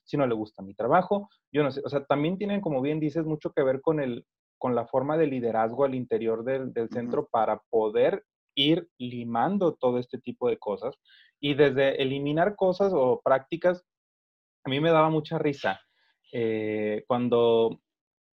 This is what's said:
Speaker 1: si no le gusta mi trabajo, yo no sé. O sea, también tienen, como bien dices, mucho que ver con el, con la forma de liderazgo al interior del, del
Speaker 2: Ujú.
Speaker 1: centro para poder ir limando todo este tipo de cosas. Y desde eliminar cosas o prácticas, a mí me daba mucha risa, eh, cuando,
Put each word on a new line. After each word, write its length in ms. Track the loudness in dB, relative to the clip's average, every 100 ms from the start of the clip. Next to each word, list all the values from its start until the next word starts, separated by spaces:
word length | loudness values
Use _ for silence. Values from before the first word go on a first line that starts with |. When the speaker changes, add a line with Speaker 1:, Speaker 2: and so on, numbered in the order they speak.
Speaker 1:
si 140 | -6 0
no 100 | 0
le 80 | 0
gusta 260 | -6 -10
mi 120 | -14
trabajo, 560 | -4 2 2 2 -2 -4 _ _
yo 120 | 0
no 80 | 0
sé. 100 | -2 -4
O 40 |
sea, 140 | -4 -2
también 320 | 0 0 -2
tienen, 220 | -4 -4
como 220 | -2 -2
bien 180 | -2 -2
dices, 260 | -2 -4 -4
mucho 260 | -4 -4
que 100 | 0
ver 180 | 0 0
con 200 | 0 0
el, 240 | -2 -6 -12 _ _ -6
con 180 | -2 -2
la 100 | 0
forma 320 | -2 0 2
de 100 | 2
liderazgo 580 | 0 -2 0 0 2 0
al 100 | 0
interior 480 | -2 -2 -2 -2
del, 300 | -2 -4 -4
del 120 | -6 -6
Speaker 2:
Ujú. 80 |
Speaker 1:
centro 340 | -6 -4 -4 -2
para 300 | 0 0 -2 -2
poder 560 | 0 2 2 2 0 _ _ _ -2
ir 320 | 2 0 -2 -12
limando 800 | -10 -8 -4 0 0 2 0 0
todo 240 | 0 0
este 180 | -4 -10
tipo 320 | -10 -4 -2
de 80 | -2
cosas. 380 | -4 -6 -6 -10 _ _ _ -8
Y 140 | -2
desde 480 | 4 4 4 2 2
eliminar 540 | -2 -2 -2 0 0 2
cosas 360 | 0 2 0
o 280 | 2 2 2
prácticas, 600 | 2 0 0 -2 0 0 _ _ _ _ _ _ _ _ -4
a 40 |
mí 100 | 0
me 120 | 2
daba 180 | 4 4
mucha 280 | 2 -2 -2
risa, 420 | -2 -2 -4 -4 _ _ _ _ _
eh, 720 | -4 -2 -2 -2 -2 -2 -4 -2
cuando, 760 | -2 2 4 4 4 2 -2 _ _ _ _ _